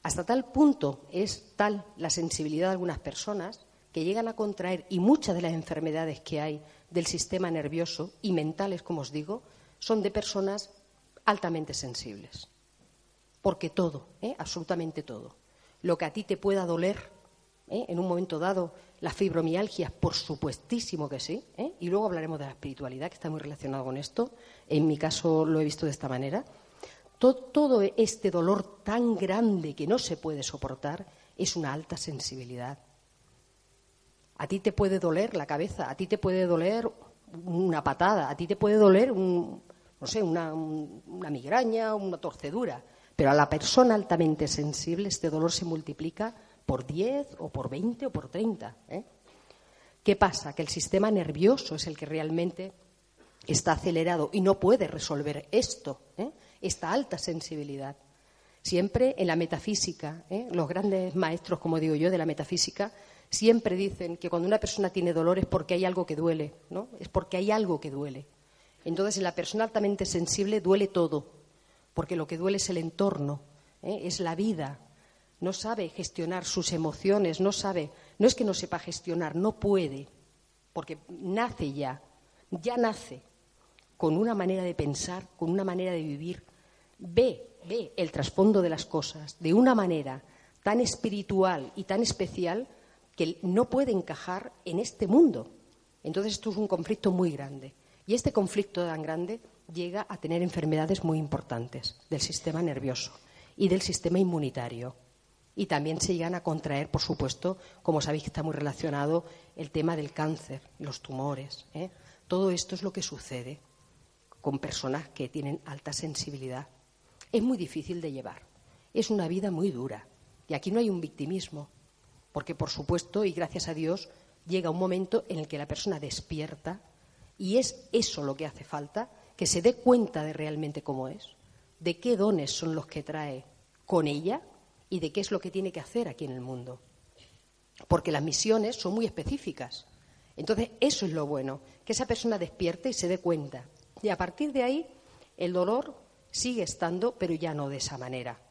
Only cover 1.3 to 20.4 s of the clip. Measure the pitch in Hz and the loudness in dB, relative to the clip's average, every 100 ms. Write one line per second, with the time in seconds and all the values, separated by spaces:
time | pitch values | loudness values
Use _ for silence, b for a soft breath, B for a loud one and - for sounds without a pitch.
1.3 | - - - 208 202 - - 160 175 165 | -4 -12 0 2 2 -6 -8 -2 -2 -2
2.3 | - 151 156 185 190 175 147 151 - - | -2 -2 0 0 0 -2 -4 -8 -8 -6
3.3 | 208 175 233 - b _ - 165 214 226 | -6 -6 -12 -20 b _ -4 0 0 -2
4.3 | 220 208 196 180 185 - 185 196 302 - | -2 -4 -2 -4 -4 -2 4 6 6 4
5.3 | 175 170 165 156 156 160 156 160 147 - | 0 0 -2 -4 -4 -2 -2 -2 -6 -6
6.3 | 151 151 151 B B B 170 165 175 - | -4 -4 -6 B B B -2 -2 -4 -4
7.3 | 185 180 165 147 165 170 - 180 - 214 | -2 0 0 -2 -2 -4 -4 -8 -6 0
8.3 | 170 151 160 196 175 - 165 123 147 151 | 2 0 -2 -2 -4 -6 -6 -4 -8 -6
9.3 | 226 b b b b - 226 202 214 208 | -8 b b b b 0 2 2 -2 -2
10.3 | 202 196 208 - - _ _ _ - - | -2 -2 -4 -10 -20 _ _ _ 0 2
11.3 | 202 180 165 156 131 135 113 123 101 - | 2 -2 -4 -4 -8 -8 -8 -10 -14 -16
12.3 | - - _ _ _ _ _ _ _ _ | -18 -20 _ _ _ _ _ _ _ _
13.3 | _ 196 180 165 - 175 143 - - 220 | _ -4 -2 -4 -2 -2 -4 -16 -10 -10
14.3 | - 156 175 160 175 160 160 147 107 120 | -8 -8 -8 -4 -4 -4 -8 -10 -14 -14
15.3 | - _ b b b 180 170 160 214 - | -20 _ b b b -2 0 0 -6 -6
16.3 | 196 202 196 175 170 185 202 - - _ | -2 0 0 0 0 0 -2 -10 -20 _
17.3 | _ _ _ - 220 - 170 185 175 180 | _ _ _ -8 -6 -4 -2 0 -2 -2
18.3 | 156 175 190 170 B B B 160 - 196 | -2 0 0 -2 B B B -8 0 0
19.3 | 165 165 175 214 - - - 170 - - | 2 0 0 -2 -4 -6 0 -2 -2 -6
20.3 | 147 | -4